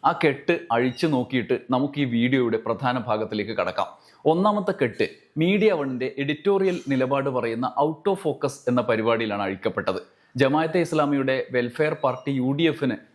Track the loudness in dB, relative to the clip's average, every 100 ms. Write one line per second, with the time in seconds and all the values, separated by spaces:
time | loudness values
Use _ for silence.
0 | 0 2 2 0 0 -2 2 2 2 0
1 | 0 0 0 -2 0 -2 0 -2 0 -2
2 | -2 2 2 2 2 0 -2 -2 0 -2
3 | -2 -2 -2 -4 -4 -2 -2 -2 -6 -8
4 | _ _ 0 2 2 0 -2 0 -2 0
5 | -4 -4 _ -2 0 4 2 2 -2 -4
6 | -6 -4 -4 -2 0 2 2 -2 -2 0
7 | 2 0 0 -2 -2 -2 -4 0 -2 0
8 | -2 0 -2 -2 -4 -4 0 0 2 2
9 | 2 2 0 -2 -2 -2 -4 -2 -2 -4
10 | -6 _ _ 0 2 4 0 0 0 2
11 | 2 2 0 0 0 -2 -2 0 -2 0
12 | -2 -2 -4 -2 0 2 2 2 -2 -4
13 | -10